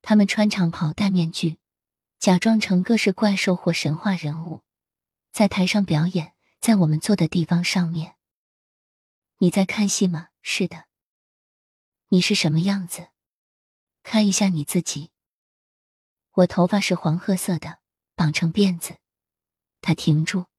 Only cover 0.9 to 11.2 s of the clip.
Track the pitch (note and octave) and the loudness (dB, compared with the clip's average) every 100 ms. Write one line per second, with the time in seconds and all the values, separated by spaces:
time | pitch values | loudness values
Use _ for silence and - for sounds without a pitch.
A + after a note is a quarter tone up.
0.9 | - G3+ F#3 E3 - E3 D#3+ _ _ _ | 0 0 2 0 -2 -6 -6 _ _ _
1.9 | _ _ _ - F3+ A3+ A3 - F#3 F#3 | _ _ _ 2 4 4 0 2 0 2
2.9 | A3+ G#3 F#3 G#3 F#3+ - F3+ - E3 - | 2 0 0 0 0 0 0 0 -2 -2
3.9 | D#3 G#3+ F3+ D3 D#3+ E3 D#3+ _ _ _ | -2 -2 -4 -6 -8 -10 -14 _ _ _
4.9 | _ _ _ _ - G3+ - F3+ G#3 F#3+ | _ _ _ _ 0 0 2 0 0 0
5.9 | D#3 F3 F3+ D3+ _ _ _ - G#3 D#3+ | 0 0 -2 -6 _ _ _ 2 4 4
6.9 | D#3 - G3+ D#3+ F3 D#3+ F3 F3 F#3 E3+ | 2 0 0 2 0 0 0 0 -2 -2
7.9 | E3 E3 _ _ _ _ _ _ _ _ | -4 -8 _ _ _ _ _ _ _ _
8.9 | _ _ _ _ _ F3+ G3+ F#3+ - G3+ | _ _ _ _ _ 2 2 -2 0 -2
9.9 | - F#3+ D#3+ - _ - - F#3 E3 _ | 0 0 -2 -10 _ -8 -4 -4 -6 _
10.9 | _ _ _ | _ _ _